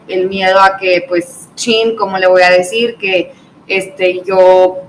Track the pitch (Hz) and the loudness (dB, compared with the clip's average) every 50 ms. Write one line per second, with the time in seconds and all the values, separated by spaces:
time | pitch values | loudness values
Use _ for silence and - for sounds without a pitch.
0 | _ - 185 185 185 190 196 196 190 185 190 196 190 190 - - 196 185 180 180 | _ -8 -4 -4 -4 -4 -4 -2 0 2 4 4 4 2 2 0 -2 0 0 0
1 | 180 - 180 170 170 - - - - - _ - - 240 226 220 226 226 226 220 | -2 -4 -4 -4 -6 -6 -10 -14 -16 -16 _ -8 -4 -2 -2 0 -2 -2 -4 -4
2 | 208 196 190 190 185 185 185 185 180 180 185 180 180 180 220 226 233 233 233 - | -6 -6 -4 0 0 2 4 4 4 4 4 2 0 -2 -4 -4 -4 -4 -6 -6
3 | 208 190 185 180 165 - - - _ _ _ _ _ - 185 190 185 190 - - | -6 -4 -4 -4 -4 -6 -12 -20 _ _ _ _ _ -6 -6 -6 -6 -6 -6 -4
4 | 185 185 180 180 - 190 190 185 185 185 185 185 185 185 185 - - | -2 -2 -2 -4 -6 -2 2 4 4 6 6 4 4 2 0 -4 -14